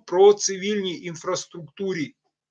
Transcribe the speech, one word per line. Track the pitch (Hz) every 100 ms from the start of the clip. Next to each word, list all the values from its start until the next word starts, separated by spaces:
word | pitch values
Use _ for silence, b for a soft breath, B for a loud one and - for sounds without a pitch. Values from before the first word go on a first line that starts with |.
| -
про | 180 202
цивільній | 202 - 190 196 208 190 156
інфраструктурі. | 175 151 180 180 - 175 151 - 196 170 131 _ _ _ _